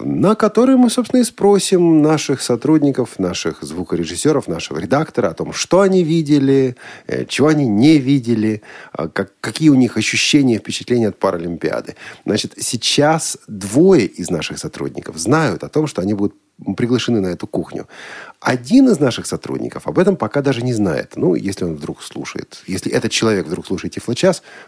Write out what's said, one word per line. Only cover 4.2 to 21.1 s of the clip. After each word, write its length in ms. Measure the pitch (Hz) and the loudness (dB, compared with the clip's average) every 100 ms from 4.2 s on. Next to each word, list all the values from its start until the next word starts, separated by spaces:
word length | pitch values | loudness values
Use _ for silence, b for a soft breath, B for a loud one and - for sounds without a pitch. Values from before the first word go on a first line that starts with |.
| 147 151 - | 0 0 -2
нашего 300 | 82 - 78 | -6 -8 -8
редактора 500 | 80 143 160 - 101 | -2 -2 -2 -2 -2
о 40 | |
том, 180 | 80 76 | -2 -8
что 300 | - - 175 | -8 0 4
они 220 | 196 190 | 4 4
видели, 720 | 160 165 147 147 135 135 131 123 B B B | 2 0 2 2 4 4 2 -4 B B B
э, 180 | - 127 | -8 -4
чего 220 | - 147 | 0 2
они 180 | 151 131 | 2 2
не 320 | 101 143 156 | 4 6 6
видели, 640 | 127 143 117 113 107 107 B B B | 4 0 2 0 0 -4 B B B
а, 160 | - 80 | -8 -6
как, 240 | - 95 _ | -6 -8 _
какие 280 | - 110 156 | -10 0 4
у 60 | 135 | 6
них 220 | 120 110 | 4 0
ощущения, 640 | - 113 - 151 131 110 | -2 0 2 4 4 0
впечатления 500 | - - - 123 110 | -2 -8 -2 0 0
от 80 | - | 0
Паралимпиады. 800 | 98 87 85 85 80 58 - - B B B | -2 -2 -6 -6 -4 -6 -8 -14 B B B
Значит, 280 | 104 110 - | -4 -4 -8
сейчас 800 | - 120 - - 147 160 - - - | -6 -4 -2 2 2 0 -4 -10 -12
двое 580 | 104 98 117 185 175 95 | -12 -2 2 4 4 2
из 240 | - 90 | -4 -6
наших 300 | 85 78 - | -6 -6 -10
сотрудников 580 | 78 - 69 - - 82 | -10 -8 -10 -10 -12 -6
знают 460 | 82 156 147 82 | 0 0 0 -4
о 60 | - | -4
том, 180 | 151 151 | -4 -2
что 140 | - | -2
они 120 | 92 | -2
будут 220 | 104 101 - _ _ - 95 | -2 -2 -6 _ _ -8 -4
приглашены 420 | 120 120 - 117 | 0 0 0 0
на 80 | 92 | 0
эту 200 | 85 - | -4 -6
кухню. 400 | - 82 - - B B B B B | -6 -6 -10 -14 B B B B B
Один 480 | - 117 120 247 262 | -4 -4 4 6 6
из 120 | 165 | 4
наших 260 | 135 - - | 2 0 -6
сотрудников 600 | - - - 60 - - | -8 -6 -6 -6 -8 -2
об 100 | - | 2
этом 180 | 185 185 | 2 2
пока 260 | 107 147 | 0 0
даже 200 | 139 120 | 0 0
не 120 | 123 | -2
знает. 400 | 117 98 67 - | 0 0 -2 -6